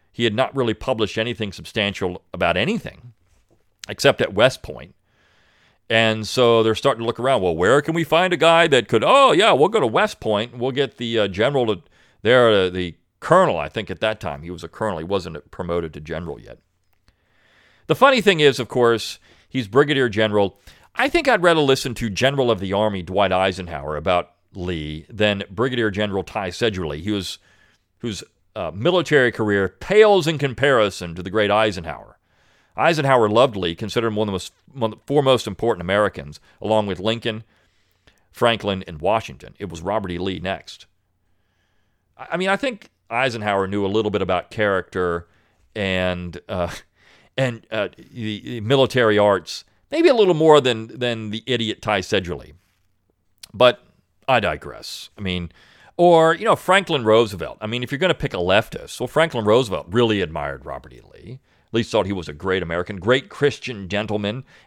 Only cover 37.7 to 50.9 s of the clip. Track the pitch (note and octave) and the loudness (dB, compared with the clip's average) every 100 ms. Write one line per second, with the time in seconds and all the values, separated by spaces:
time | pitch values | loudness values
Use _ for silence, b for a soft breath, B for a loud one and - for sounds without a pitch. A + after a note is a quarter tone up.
37.7 | _ _ _ _ _ _ - A#2+ A2+ G2+ | _ _ _ _ _ _ 0 0 2 -2
38.7 | F#2+ - D#2 F2+ A2 - B1+ G#1+ - G2 | -4 -6 -4 0 0 -4 -18 -20 -14 -12
39.7 | E2 F2+ G#2+ F#2+ F2 F#2+ F2 F2+ F2+ - | -10 -6 -4 -4 -6 -6 -6 -6 -8 -12
40.7 | - - _ _ _ _ _ _ _ _ | -20 -20 _ _ _ _ _ _ _ _
41.7 | _ _ _ _ - B2+ E3+ F#3+ G3 C#4 | _ _ _ _ -20 -10 -4 -2 -2 -2
42.7 | G3+ - _ - A#2 C3 A2+ G#2 G2 F#2+ | -8 -18 _ -8 -2 -2 -2 -2 0 0
43.7 | G2+ G2 G#2+ G#2 G2 F#2 F2+ - - G#2 | -2 -2 0 0 -2 -2 -2 -4 -2 0
44.7 | F#2+ - F#2+ F2+ E2+ - _ _ _ _ | 0 -2 -4 -2 -4 -8 _ _ _ _
45.7 | A2 G2 F#2 F#2 F2+ F2 F2 - F#2+ F2 | -6 -4 -2 -2 -4 -8 -12 -10 -6 -6
46.7 | - _ b b b b - C3 A2+ - | -8 _ b b b b -4 -4 -4 -8
47.7 | G#2+ G2 - - B2+ G#2+ G#2 - A#2+ G#2+ | -6 -6 -8 -18 -8 -6 -6 -8 -8 0
48.7 | C3+ C3 B2+ A2+ G#2 G#2 G2 - - - | 2 2 2 4 4 4 2 -2 -16 -16
49.7 | _ - D4+ E4 A#3+ F#3+ D#3 D#3+ D3+ B2+ | _ -8 2 4 4 4 4 8 6 6
50.7 | A2+ A2+ | -2 -6